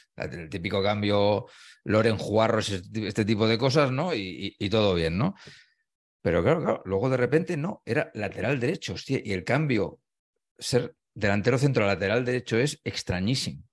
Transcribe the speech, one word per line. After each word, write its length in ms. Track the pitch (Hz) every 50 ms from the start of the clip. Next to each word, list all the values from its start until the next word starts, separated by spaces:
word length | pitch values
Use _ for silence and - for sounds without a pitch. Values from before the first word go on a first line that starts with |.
| _ _ _
El 320 | - - - - 87 82 78
típico 340 | - 90 85 98 101 98
cambio 640 | 95 104 107 104 104 104 104 101 101 104 104 98 - - - - - - - _ -
Loren 320 | - 101 110 110 117 110 92
Juarros, 520 | - 101 104 110 113 110 110 110 101 101
este, 360 | 101 90 92 104 107 110 107
este 180 | - - 117 107
tipo 220 | 101 113 101 110
de 100 | 110 113 107
cosas, 340 | 131 135 123 156 143 127
¿no? 220 | 127 131 170 180 156
Y, 420 | 110 95 92 80 65 98 95 - -
y, 80 | 101
y 40 | 95
todo 240 | 110 110 107 101 90
bien, 220 | 85 80 80 85 95
¿no?". 160 | 139 196 - - - - - - - _ _ _ _ _ _ _ _ _ _ _
Pero 200 | - 95 82 85
claro, 180 | 85 120 165 170
claro, 220 | 135 110 113 - -
luego 220 | 92 95 95 123 131
de 80 | 131
repente 400 | 123 123 117 143 165 180 - 175
no, 260 | 143 151 196 - - _
era 260 | - 117 - - - -
lateral 440 | 110 104 95 - - 95 120 147 127
derecho, 340 | 117 139 185 160 - - 90
hostia, 260 | - - - 135 - -
y 80 | -
el 120 | 98 90 87
cambio, 560 | - 120 147 160 143 120 104 92 - - - _ _ _ _ _ _ _ _ _ _ _ -
ser 360 | - - 135 120 123 - - _ _ _ _
delantero 420 | 104 107 101 101 107 95 120 131
centro 280 | 123 139 143 123 120 104
a 20 |
lateral 380 | 101 98 85 98 98 110 123 127
derecho 340 | 123 127 123 - - 113 113
es 220 | 131 147 - - -
extrañísimo. 800 | - - - - - 90 90 92 110 135 131 - - 67 73 - _